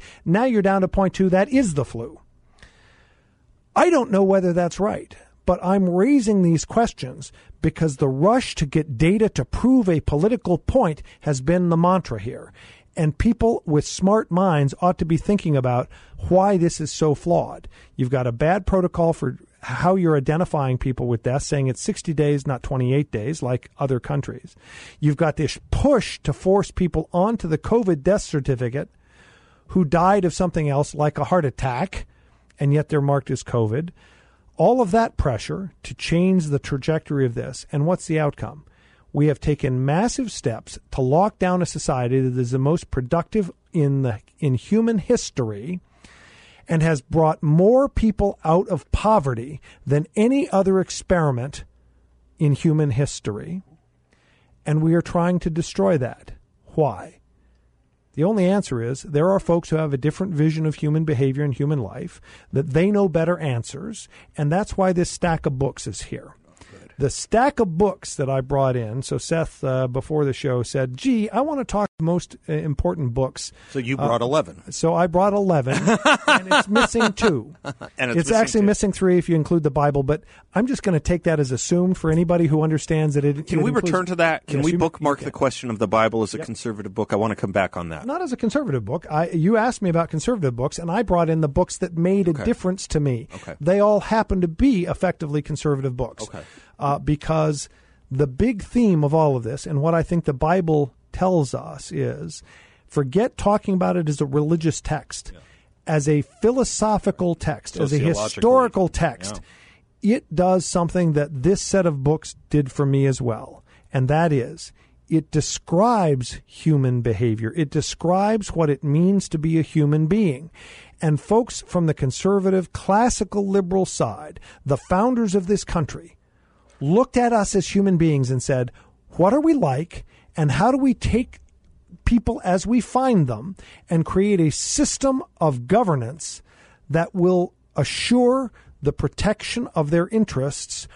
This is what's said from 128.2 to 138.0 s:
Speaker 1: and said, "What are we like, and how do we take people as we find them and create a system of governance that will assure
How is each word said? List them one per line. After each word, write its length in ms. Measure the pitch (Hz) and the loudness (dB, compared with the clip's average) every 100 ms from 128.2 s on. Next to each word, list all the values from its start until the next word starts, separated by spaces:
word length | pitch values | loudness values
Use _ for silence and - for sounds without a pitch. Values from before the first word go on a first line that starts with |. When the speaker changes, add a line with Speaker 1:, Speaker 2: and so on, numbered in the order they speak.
| 127 | 0
Speaker 1:
and 100 | 131 | -2
said, 300 | - 127 123 - _ _ _ - | -2 -2 -4 -8 _ _ _ 0
"What 160 | 185 | 2
are 60 | 285 | 4
we 120 | 320 | 2
like, 520 | 294 156 131 170 - - _ _ - | 2 0 -2 -6 -12 -20 _ _ -2
and 160 | 151 | 0
how 180 | 127 226 | 2 2
do 80 | 269 | 4
we 160 | 269 | 2
take 460 | 208 - 233 254 - - _ _ _ _ 175 | 0 0 0 -2 -10 -20 _ _ _ _ -6
people 360 | - 233 - 226 | 2 2 2 -4
as 240 | 185 185 196 | 0 0 2
we 120 | 240 | -2
find 460 | - 262 262 208 131 | 0 0 4 4 2
them 300 | 107 160 - - - - | -2 -10 -16 -20 -16 -2
and 140 | 165 | -2
create 360 | 151 190 208 190 | 0 0 2 4
a 100 | 156 | 2
system 720 | - - - 285 - 269 262 - - | 0 -4 -2 -2 0 0 0 -4 -2
of 260 | 160 123 120 | -2 0 0
governance 720 | 214 208 139 113 156 - - _ _ _ _ - | 2 2 0 -4 -10 -14 -16 _ _ _ _ -4
that 260 | 160 170 | -2 -2
will 380 | 190 180 180 180 _ _ | 0 2 2 0 _ _
assure 800 | - 143 - | -4 -4 -2